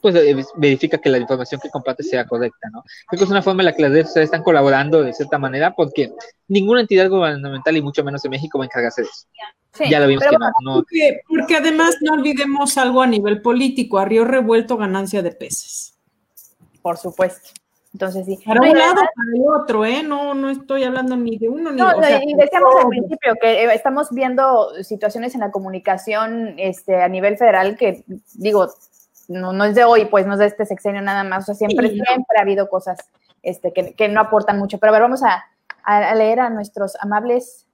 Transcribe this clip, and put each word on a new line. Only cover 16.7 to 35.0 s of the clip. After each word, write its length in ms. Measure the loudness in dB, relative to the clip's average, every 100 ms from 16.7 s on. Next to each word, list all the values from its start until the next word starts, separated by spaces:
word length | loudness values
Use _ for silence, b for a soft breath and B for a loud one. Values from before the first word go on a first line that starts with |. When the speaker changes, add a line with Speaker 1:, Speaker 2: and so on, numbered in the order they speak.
| _
Speaker 2:
Por 160 | -8 -6
supuesto. 520 | -10 -2 -4 -4 -20 -20 _ _ _
Entonces, 340 | -8 -6 -6 -8
sí. 120 | -10 -2
Speaker 3:
Para 140 | 4
Speaker 2:
No, 60 | 6
y 20 |
Speaker 3:
un 60 | 6
lado, 140 | 4
Speaker 2:
además 160 | 2 0 -2
Speaker 3:
para 140 | -4 0
el 260 | 2 0
otro, 220 | 0 -2 -2
¿eh? 180 | -2
No, 300 | -4 -6 -4 -4
no 140 | -6
estoy 320 | -8 -6 -4
hablando 340 | -2 -4 -4 -4
ni 200 | -4 -4
de 100 | -4
uno 220 | -4 -6
ni 60 | 0
Speaker 2:
No, 100 | 2
Speaker 3:
de, 40 | 4
o 60 |
Speaker 2:
no, 60 | 4
Speaker 3:
sea, 120 | 2
Speaker 2:
y 120 | 2 2
decíamos 400 | 2 4 6 6
al 60 |
Speaker 3:
todo. 80 | 4
Speaker 2:
principio 440 | 0 -6 -4 -2 2
que, 220 | 2 2
eh, 100 | 2
estamos 360 | 2 0 -2 -4
viendo 580 | -4 -2 0 2 2 0 -6
situaciones 500 | -12 -4 -4 -4 -8
en 80 | -6
la 80 | -6
comunicación, 1000 | -6 -8 -6 -4 -4 -2 -4 -4 -4 -8 -6
este, 440 | -6 -6 -2 0
a 80 | 2
nivel 280 | 0 -2 2
federal 400 | 4 4 0 0
que, 260 | -2 -2 -14 -18 _ -6
digo, 340 | 0 0 0 -4 _ _ _ _ -14
no, 260 | -10 -6
no 100 | -2 2
es 80 | 6
de 80 | 6
hoy, 200 | 6 4
pues, 220 | 2 0
no 60 |
es 60 | 2
de 60 | 0
este 180 | 0 -6
sexenio 340 | -4 -6 -4
nada 220 | -4 -4
más, 200 | -4 -6
o 20 | -6
sea, 100 | -4
siempre, 340 | -2 0 0
Speaker 3:
Sí, 80 | 0
no. 80 | -2
Speaker 2:
siempre 320 | -2 2 2
ha 40 |
habido 280 | 2 0 -2
cosas, 280 | -4 -6 -12 _ _ _ _
este, 320 | -10 -6 -4
que, 200 | -4 -6
que 140 | -2 0
no 140 | 2
aportan 380 | 2 2 0 -2
mucho. 180 | -4 0
Pero 140 | 2
a 20 |
ver, 80 | 4